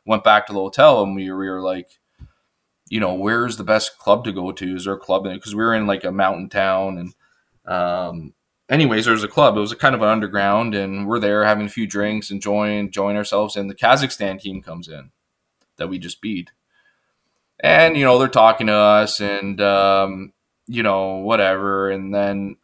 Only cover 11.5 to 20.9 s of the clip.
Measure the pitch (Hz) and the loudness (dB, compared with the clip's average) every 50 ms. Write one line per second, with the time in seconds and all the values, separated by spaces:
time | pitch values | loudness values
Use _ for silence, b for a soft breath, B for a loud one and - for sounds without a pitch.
11.5 | 107 104 107 101 - 117 110 95 101 101 104 104 107 107 - - 101 98 - 104 | 2 0 -2 -6 -6 -6 -6 -4 -4 -2 -2 -2 -4 -6 -6 -8 -10 -6 -4 -2
12.5 | 101 104 104 104 104 104 101 95 - 101 98 101 104 104 104 - 104 101 107 104 | -2 -2 -2 -2 -2 -4 -6 -6 -4 -4 -2 -2 -2 -4 -4 -2 -2 -2 -2 -2
13.5 | - 104 98 98 95 - - 117 131 139 139 127 - - 104 98 95 92 - 101 | -4 -6 -8 -8 -4 0 2 4 4 4 2 -2 -4 -6 -6 -6 -6 -8 -10 -12
14.5 | 95 90 - 92 82 85 85 82 78 71 67 65 _ _ _ _ _ _ _ _ | -12 -12 -12 -14 -16 -16 -16 -16 -18 -18 -20 -20 _ _ _ _ _ _ _ _
15.5 | _ _ _ _ _ - 82 92 92 92 90 87 - - - 110 104 90 90 - | _ _ _ _ _ -10 -10 -8 -8 -10 -10 -12 -12 -10 -8 -8 -6 -8 -8 -12
16.5 | _ _ _ _ _ _ _ _ _ _ _ _ _ _ _ _ _ _ _ _ | _ _ _ _ _ _ _ _ _ _ _ _ _ _ _ _ _ _ _ _
17.5 | _ - - 143 160 156 165 165 160 143 139 127 123 123 131 127 - 127 110 113 | _ -2 2 4 6 6 6 6 4 4 4 6 6 6 4 4 4 6 6 6
18.5 | 110 - 117 107 104 104 104 104 104 104 107 104 - - 104 101 101 101 98 98 | 6 4 0 2 4 4 6 6 6 4 4 2 -2 -4 -4 -4 -4 -4 -4 -6
19.5 | 98 92 101 101 98 98 98 98 98 98 98 98 95 95 98 - _ _ _ _ | -2 0 2 2 4 4 4 4 4 2 2 0 -4 -10 -14 -16 _ _ _ _
20.5 | _ _ _ - 120 120 113 104 | _ _ _ -8 -4 -2 0 0